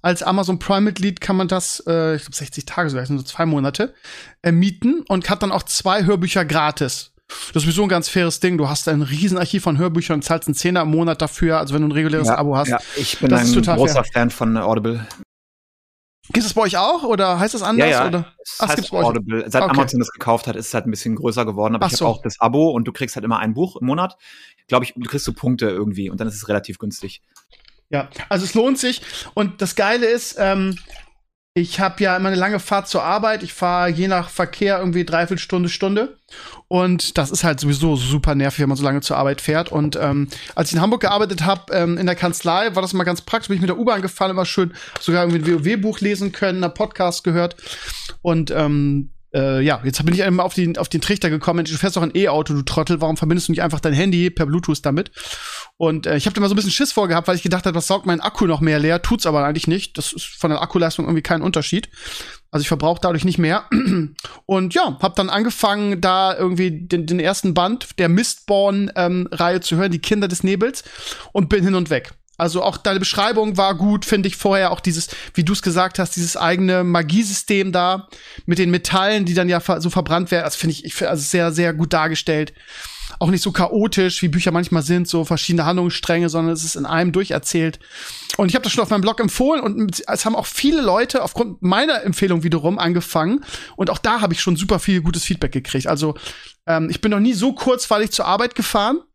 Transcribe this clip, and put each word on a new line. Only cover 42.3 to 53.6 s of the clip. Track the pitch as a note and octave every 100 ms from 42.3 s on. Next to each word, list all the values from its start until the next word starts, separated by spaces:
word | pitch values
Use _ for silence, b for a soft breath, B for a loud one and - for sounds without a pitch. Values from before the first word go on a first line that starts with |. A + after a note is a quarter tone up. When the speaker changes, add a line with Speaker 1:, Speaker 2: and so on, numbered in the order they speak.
| E3+ F3 F3 A3+
Speaker 1:
war | F#3
das | F#3+
immer | F#3+
ganz | F3+ F3
praktisch. | - E3+ -
Bin | G3
ich |
mit | F3+
der | G3
U-Bahn | A#3+ G#3
gefahren, | F#3 - F#3+
immer | F#3+ F3+
schön | - F3 B B B
sogar | - F3 F3
irgendwie | E3+
ein | D#3
W-O-W-Buch | E3+ D3+ A3+ G#3+ -
lesen | G3 G3+ G3
können, | - G3 F#3
einen | F3+
Podcast | - G#3+ - F3+ F3
gehört. | F3+ E3+ F3 - B B B B B B
Und, | F3 E3 D3+
ähm, | D#3 D3 D3 C#3+ C#3+ C#3+ - -
äh, | C#3+ C3+ C3
ja, | C#3+ C3
jetzt | B2+ C3
bin | D3+
ich | F3
einmal | F#3+ F3+
auf | F3+
den, | - E3+ -
auf | -
den | D#3+
Trichter | - G3+ E3+
gekommen, | D#3 F3+ E3+
"Mensch, | D#3
du | D#3
fährst | G3 F#3
doch |
ein | E3+
E-Auto, | F3 F#3+ D3 D3+
du | D3
Trottel, | C3+ - D3+ E3
warum | D#3+ D#3
verbindest | D#3 E3+ -
du |
nicht | E3